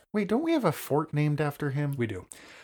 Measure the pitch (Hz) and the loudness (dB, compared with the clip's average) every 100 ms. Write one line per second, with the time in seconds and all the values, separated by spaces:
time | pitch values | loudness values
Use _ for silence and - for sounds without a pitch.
0 | - 208 196 226 330 320 196 - - 143 | -6 -2 0 2 2 2 2 0 0 0
1 | 156 147 151 147 151 - 147 139 147 139 | 0 2 2 2 0 -2 -2 -2 -2 0
2 | 113 92 - - - - | -2 -4 -10 -18 -20 -8